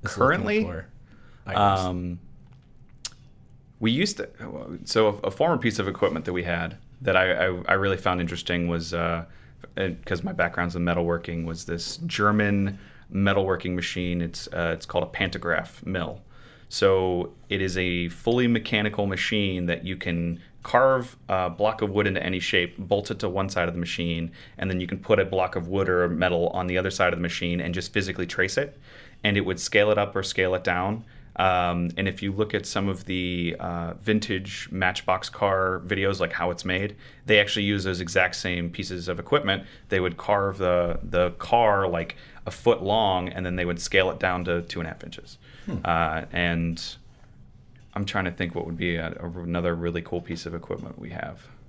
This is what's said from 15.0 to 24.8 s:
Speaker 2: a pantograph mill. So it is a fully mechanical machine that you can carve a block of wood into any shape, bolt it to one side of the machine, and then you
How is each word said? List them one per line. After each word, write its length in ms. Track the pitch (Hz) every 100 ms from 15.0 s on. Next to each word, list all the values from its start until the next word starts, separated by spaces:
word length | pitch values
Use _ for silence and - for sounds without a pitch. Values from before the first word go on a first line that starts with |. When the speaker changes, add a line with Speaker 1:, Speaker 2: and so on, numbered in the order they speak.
Speaker 2:
a 40 | 85
pantograph 760 | - 95 95 87 80 82 - -
mill. 360 | 92 80 - - - - - -
So 600 | - 98 95 92 90 87 - -
it 120 | 98
is 160 | 95 92
a 320 | 90 87 87
fully 380 | 85 - 120 123
mechanical 600 | 117 107 107 104 104 101
machine 580 | 95 - 110 101 92 87
that 200 | 82 85
you 100 | 92
can 440 | 90 85 85 85 - -
carve 540 | - 120 135 131 120 - -
a 200 | 95 90
block 320 | 85 104 110
of 80 | 104
wood 160 | 101 101
into 160 | 95
any 180 | 85 92
shape, 380 | 87 92 87 -
bolt 320 | 92 101 104
it 80 | 104
to 100 | 101
one 200 | 92 95
side 180 | 95 87
of 60 |
the 60 | 87
machine, 520 | 85 - 85 82 85 - - -
and 120 | 95
then 100 |
you 60 | 92